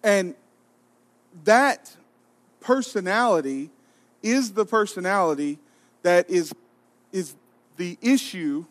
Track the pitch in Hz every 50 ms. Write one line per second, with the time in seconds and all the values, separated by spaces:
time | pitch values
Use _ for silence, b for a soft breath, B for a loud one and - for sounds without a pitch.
0 | - 214 202 196 190 180 147 - _ _ _ _ _ _ _ _ _ _ _ _
1 | _ _ _ _ _ _ - 175 156 202 214 240 277 277 - - _ - - -
2 | _ _ _ _ _ _ _ _ _ _ _ _ - - 247 269 240 - - 208
3 | 185 185 196 220 247 240 196 165 147 135 135 135 139 160 _ b b b b b
4 | b b b b - 214 240 269 262 226 196 214 214 - - 220 208 202 - 190
5 | 185 185 196 202 185 165 151 139 147 143 143 147 b b b b b b b b
6 | _ 180 175 175 180 - 185 180 165 151 - _ _ _ _ _ _ _ _ _
7 | _ _ - 190 175 143 - _ _ _ _ _ _ _ _ - 180 175 175 -
8 | - 240 269 262 - - - 185 165 151 143 151 170 -